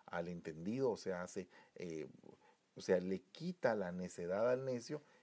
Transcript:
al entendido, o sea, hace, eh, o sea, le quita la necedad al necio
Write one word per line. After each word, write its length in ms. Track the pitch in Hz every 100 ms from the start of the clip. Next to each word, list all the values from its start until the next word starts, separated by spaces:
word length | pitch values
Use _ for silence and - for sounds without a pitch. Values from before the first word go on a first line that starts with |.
| -
al 240 | 87 87
entendido, 640 | 87 82 78 87 123 131
o 60 | 98
sea, 260 | - 90
hace, 260 | 90 - 90 - - -
eh, 320 | 90 80 76 - - - - _ _ -
o 60 |
sea, 180 | - 92
le 220 | 90 95
quita 540 | - - 170 180 127 107
la 160 | 90
necedad 580 | 90 90 - 87 95 120
al 160 | 127 135
necio 360 | 123 117 147 - -